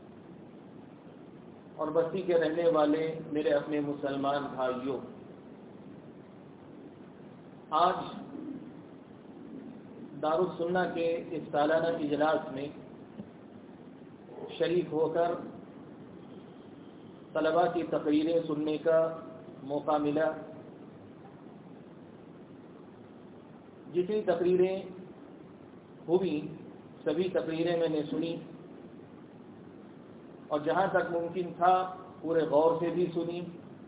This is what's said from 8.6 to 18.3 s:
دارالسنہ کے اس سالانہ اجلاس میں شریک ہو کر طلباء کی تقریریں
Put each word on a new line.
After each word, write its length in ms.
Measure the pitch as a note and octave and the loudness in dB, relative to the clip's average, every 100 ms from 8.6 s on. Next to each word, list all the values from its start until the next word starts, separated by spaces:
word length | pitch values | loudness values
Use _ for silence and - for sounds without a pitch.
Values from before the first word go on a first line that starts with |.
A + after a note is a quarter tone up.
| - - - - - - - - - - - - - - - C#3+ | -10 -14 -16 -16 -18 -18 -16 -16 -14 -12 -12 -14 -14 -14 -12 -4
دارالسنہ 560 | D3+ E3 F3+ - E3+ F3+ E3+ | 0 2 2 0 0 2 2
کے 300 | D#3 E3+ E3 - | 2 0 0 -2
اس 120 | D#3+ - | -6 0
سالانہ 340 | D3 D3+ D#3+ E3 | 2 4 6 4
اجلاس 640 | D3+ D3 C#3+ D3+ D3+ C3+ | 2 0 4 4 4 0
میں 160 | C3+ C#3+ - - - - - - - - - - - - - - - - - - - | -4 -6 -8 -14 -16 -14 -14 -14 -16 -18 -16 -16 -16 -18 -16 -18 -18 -16 -12 -10 0
شریک 260 | E3 F3+ D#3+ | 2 4 2
ہو 160 | D3+ D#3 | 2 4
کر 160 | E3+ F3 F3 - - - - - - - - - - - - - - - - - - - | 4 4 2 -4 -12 -14 -14 -16 -16 -16 -16 -16 -16 -16 -16 -16 -16 -16 -16 -16 -18 -6
طلباء 340 | - D#3 E3 F3 | 2 4 6 6
کی 100 | F3 D3+ | 4 0
تقریریں 500 | D#3 D#3 D3+ D#3 | 0 4 4 6